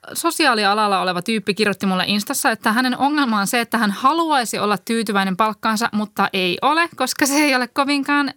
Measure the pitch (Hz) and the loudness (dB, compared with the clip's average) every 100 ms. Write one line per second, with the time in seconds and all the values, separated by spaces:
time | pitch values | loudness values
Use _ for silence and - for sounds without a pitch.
0 | - - 330 320 294 220 202 214 208 190 | -12 -4 -2 2 2 2 2 2 2 0
1 | 180 180 175 220 208 196 208 196 196 185 | 0 -2 -2 -2 -2 0 0 0 0 0
2 | 180 202 202 269 269 226 233 226 254 - | 0 -2 -2 -2 -2 0 0 0 0 0
3 | 269 302 254 214 190 247 233 226 214 196 | 0 0 0 0 0 -2 0 0 0 0
4 | 269 330 330 277 220 214 208 208 - 226 | 2 2 2 0 0 -2 -2 -2 -2 -2
5 | 220 202 190 180 220 208 226 220 233 214 | 0 0 0 0 -2 -2 -2 -2 -2 -2
6 | 208 - 196 196 185 - 254 320 339 - | -4 -2 -2 0 0 0 0 2 0 -2
7 | 254 - 285 285 294 254 240 - 269 285 | -4 0 0 2 2 2 0 -2 0 0
8 | 269 285 277 | 0 0 -2